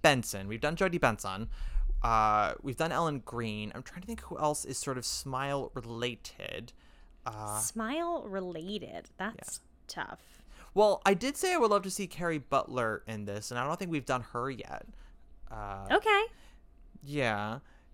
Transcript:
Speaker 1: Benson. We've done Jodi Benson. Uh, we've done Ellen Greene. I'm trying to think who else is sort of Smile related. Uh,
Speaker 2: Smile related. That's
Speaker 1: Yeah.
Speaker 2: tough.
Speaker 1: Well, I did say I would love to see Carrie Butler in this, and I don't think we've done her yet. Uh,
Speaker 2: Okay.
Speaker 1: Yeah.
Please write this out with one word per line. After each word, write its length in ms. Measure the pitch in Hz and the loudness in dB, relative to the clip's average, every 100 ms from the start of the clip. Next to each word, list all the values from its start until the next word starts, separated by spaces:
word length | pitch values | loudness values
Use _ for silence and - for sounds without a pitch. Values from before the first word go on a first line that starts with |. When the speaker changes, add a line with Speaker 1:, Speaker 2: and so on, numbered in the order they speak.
Speaker 1:
Benson. 480 | 160 131 - 98 98 | 6 6 2 -4 -6
We've 100 | 113 | -2
done 160 | 147 170 | -2 0
Jodi 220 | 190 170 | 0 4
Benson. 500 | 127 107 101 95 117 - - - - - | 2 2 -2 -4 -4 -4 0 2 4 2
Uh, 520 | 120 113 107 107 95 - | 4 6 6 6 4 0
we've 140 | - 120 | -4 -2
done 160 | 165 | 0
Ellen 280 | 147 165 143 | 2 0 0
Greene. 480 | - 120 113 107 107 - | -4 -4 -2 -2 -6 -8
I'm 80 | |
trying 180 | - - | -12 -12
to 60 | 190 | -12
think 120 | 226 | -12
who 140 | - - | -8 0
else 280 | 151 151 - | 0 0 -4
is 120 | 131 | -6
sort 200 | - 127 | -4 -4
of 80 | 113 | -4
Smile 640 | - 139 127 139 139 127 131 | -4 -4 -4 -2 -2 -4 -8
related. 1000 | 113 117 123 117 - - - - 120 - - - - - - | -8 -4 -4 -4 -14 -12 -10 -10 -12 -18 -20 -20 -20 -12 -10
Uh, 360 | 107 107 107 | -8 -4 -2
Speaker 2:
Smile 640 | - 220 220 302 339 330 214 | -2 -4 -4 -2 -2 -4 -4
related. 840 | 190 185 165 175 208 - - - - | -6 -6 -8 -6 -8 -8 -12 -14 -8
That's 440 | 196 - - - | -8 -6 -12 -12
Speaker 1:
Yeah. 420 | - - - - - | -14 -20 -14 -10 -10
Speaker 2:
tough. 140 | - - - - - - 190 | -10 -18 -20 -20 -20 -4 6
Speaker 1:
Well, 260 | 214 190 | 6 6
I 120 | 196 196 | 4 4
did 200 | 254 285 | 2 0
say 200 | 370 349 | 2 6
I 20 | |
would 140 | 226 | 6
love 100 | 202 | 6
to 80 | 190 | 2
see 160 | 196 190 | -6 -6
Carrie 320 | - 175 156 | -2 -2 -2
Butler 640 | - 113 - 123 113 107 - | 2 0 2 0 0 0 -4
in 180 | 110 101 | -6 -4
this, 240 | 104 - | -6 -4
and 100 | 123 | -4
I 60 | 135 | -2
don't 120 | 170 | -2
think 100 | 180 | -2
we've 140 | 160 120 | -2 0
done 160 | 127 110 | -2 0
her 180 | 120 131 | -4 -2
yet. 340 | 123 - 67 - - - - - - - | -4 -8 -10 -10 -18 -18 -20 -20 -14 -12
Uh, 380 | 110 104 98 - | -8 -8 -6 2
Speaker 2:
Okay. 300 | 359 440 403 453 - - - - - - - | 4 6 4 2 -6 -20 -20 -20 -20 -20 -18
Speaker 1:
Yeah. 560 | 143 147 123 104 104 123 - - - | -6 0 2 2 -2 -6 -10 -20 -20